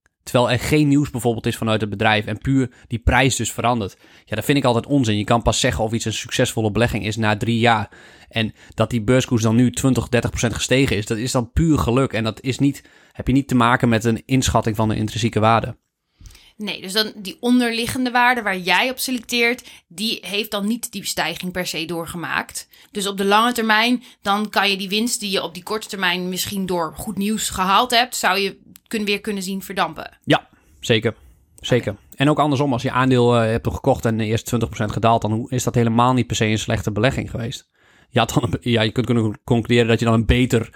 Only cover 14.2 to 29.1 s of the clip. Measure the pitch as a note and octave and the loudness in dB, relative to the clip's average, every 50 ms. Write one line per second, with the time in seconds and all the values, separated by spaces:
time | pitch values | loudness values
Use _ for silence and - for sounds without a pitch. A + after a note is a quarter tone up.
14.2 | - - C3 C3 B2+ - - A#2 G#2+ A#2 G#2 - A2+ A2 G#2+ - G#2+ G#2+ - G#2+ | -2 0 0 0 2 2 2 2 2 2 0 0 0 0 0 -2 -4 -4 -4 -2
15.2 | A#2 A2+ - G#2+ G#2+ A2 A2+ B2 - - - - _ _ _ _ _ _ _ _ | -2 0 0 2 4 4 4 2 0 -2 -10 -14 _ _ _ _ _ _ _ _
16.2 | - - - - _ _ _ _ G#3+ G3+ D#3 - - F#3+ F#3+ A3 G#3+ - - G#3+ | -20 -20 -20 -20 _ _ _ _ -10 -10 -10 -10 -10 -4 -2 -2 -2 -2 -6 -12
17.2 | G3 F#3 - - - A#3+ B3 B3 B3 A#3 A3+ A3+ A#3 A3+ - C4 B3+ B3 A#3 B3 | -14 -14 -12 -4 0 2 4 4 4 2 -2 -2 -4 -4 -2 -2 -2 0 2 2
18.2 | A#3+ B3 B3+ A#3+ G#3 G#3 F#3+ F#3+ F3 F#3 F3+ F#3 A#3 C4 C4 - - - B3+ A#3+ | 2 2 2 0 -2 -4 -4 -4 0 0 2 2 2 0 -4 -6 -6 -4 -6 -6
19.2 | - - - A#3+ A#3 A#3 B3 B3+ - - - - _ _ E3+ E3+ G#3 A3+ A3 - | -6 -4 -2 0 0 0 0 -2 -8 -18 -20 -20 _ _ -12 -8 -6 -6 -6 -6
20.2 | - F3 G3+ G3+ A3+ A3 G#3+ G#3 G3 G#3 A#3 A#3 - - - G3+ D#3+ - - - | -8 -6 -6 -6 -4 -4 -6 -4 -2 -2 -4 -4 -6 -10 -12 -10 -8 -8 -4 -4
21.2 | D#3 D#3+ D#3+ - - F3+ F3+ F#3 F3 E3+ - D#3 E3 D#3 - E3+ E3 D3+ - F3 | -4 -4 -4 -6 -10 -8 -6 -6 -6 -6 -6 -8 -6 -6 -6 -8 -8 -8 -8 -8
22.2 | D#3+ C3+ C3+ D#3+ - - - - - - _ - - _ _ G#3+ F#3 G3+ G3 G3 | -6 -4 -4 -4 -4 -4 -10 -14 -14 -14 _ -20 -20 _ _ -6 -6 -4 -4 -2
23.2 | G3+ G3 G3+ G#3+ A3+ B3 A#3+ A#3+ A3 A3 G#3+ G#3+ A3+ A#3+ B3 A#3 - - - _ | 0 2 4 4 4 2 0 0 0 2 2 2 4 2 0 -2 -4 -10 -20 _
24.2 | _ G#3 G3 G#3 G#3+ G#3 - A3 F#3+ G3+ G3 F#3+ G3+ F#3 G3 G#3+ A3+ A#3+ - - | _ -2 -2 -2 -2 -2 -2 0 0 0 -2 -2 -4 -4 -2 -2 -2 -2 -4 -6
25.2 | G#3 G3+ F#3+ F#3 - E3+ D#3+ F3+ - - G#3+ A3 G#3+ - - F#3+ F#3+ F3+ F3 F3+ | -6 -4 -4 -4 -4 -6 -10 -12 -10 -8 -8 -8 -6 -8 -8 -4 -2 -2 -2 -2
26.2 | F3+ F3+ F#3 F3 - - G#3+ G3 F#3+ F3+ F#3 F3 E3 D#3 E3 - - A3 F#3+ G3 | -4 -4 -4 -6 -6 -6 -4 -6 -4 -2 -2 -2 -2 -4 -6 -10 -10 -8 -6 -4
27.2 | G3 G#3 G#3+ G3+ - - - - F#3 F#3 G3 G#3 B3 B3 B3 A#3 B3 B3 - - | -2 -2 -2 -4 -4 -6 -4 -2 0 2 2 2 2 2 2 0 0 0 -4 -2
28.2 | - G3 F#3 G3 G3 F#3+ - - _ - F3+ - _ _ - A3 G#3+ G3+ | 0 0 0 0 -2 -4 -6 -10 _ -20 -20 -20 _ _ -6 -4 -2 -2